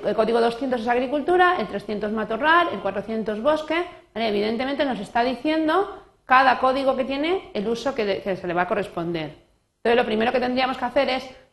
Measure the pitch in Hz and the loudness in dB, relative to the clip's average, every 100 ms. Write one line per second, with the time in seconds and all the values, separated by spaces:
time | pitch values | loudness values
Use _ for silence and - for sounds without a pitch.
0 | - 208 220 233 233 233 269 247 226 240 | 0 0 2 4 2 0 -2 -2 0 0
1 | 254 294 339 359 359 359 196 202 - 208 | 0 0 2 4 6 4 -2 -6 -6 -4
2 | 208 220 214 226 302 339 339 196 196 196 | -4 -4 -4 0 4 4 4 0 -4 -4
3 | 196 220 214 214 262 311 311 330 349 - | -4 -4 -4 -2 0 0 0 -2 -4 -10
4 | - 214 226 202 214 233 262 285 285 190 | -12 -4 -2 0 0 -2 -2 -2 -2 -2
5 | 196 240 247 247 311 320 311 349 392 - | -2 0 0 0 0 0 2 2 0 -6
6 | - _ - 262 269 240 262 262 269 254 | -18 _ 2 6 6 4 2 2 0 0
7 | 262 269 320 381 - - 208 233 277 247 | -2 -2 -2 -2 -4 -6 -4 -4 -4 -2
8 | 208 190 202 185 180 175 180 208 190 170 | -2 -2 -4 -4 -2 -2 0 -2 -4 -6
9 | 170 170 147 - _ _ _ _ 226 240 | -4 -4 -6 -12 _ _ _ _ 0 2
10 | 226 214 233 254 247 254 262 254 247 285 | 2 0 0 0 0 0 -2 -2 -2 0
11 | 254 262 - - _ | 0 -2 -6 -16 _